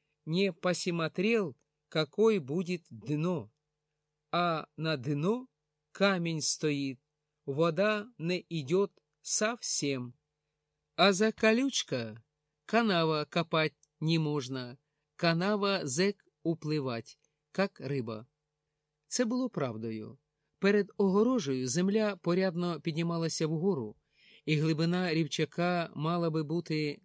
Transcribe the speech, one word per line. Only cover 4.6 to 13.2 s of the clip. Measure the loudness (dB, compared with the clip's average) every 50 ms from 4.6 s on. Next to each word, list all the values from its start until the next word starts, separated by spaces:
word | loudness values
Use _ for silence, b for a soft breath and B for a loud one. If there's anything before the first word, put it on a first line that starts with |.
| -6 -10 _
на | -6 -2 -2 -2
дно | -2 -2 -2 -2 0 0 0 0 0 -4 -10 _ _ _ _ _ _ _ _
камінь | -2 2 2 2 2 2 0 -2 -2 -2
стоїть, | -2 -2 -2 0 0 0 0 0 -2 -4 -6 -8 _ _ _ _ _ _ _ _ _
вода | -4 0 2 2 2 2 2 2 2 0 -2 -4 -10 -10
не | -6 -2 -2 -2 -2 -4 _
йде | -6 -6 -2 0 2 2 2 0 -4 _ _ _ _ _
совсем. | -6 -4 -2 0 0 -2 -2 -4 -6 -4 -4 -2 -2 -2 -2 -2 -6 -8 -12 _ _ _ _ _ _ _ _ _ _ _ _ _ _ _ _
А | 4 4 4 6
за | 4 2 0
колючка | 2 2 4 4 4 4 2 0 -2 -4 -4 -2 -4 -4 -4 -6 -10 -14 -18 _ _ _ _ _ _ _ _
канава | 0 2 2 4 4 4 2 2 2 2 0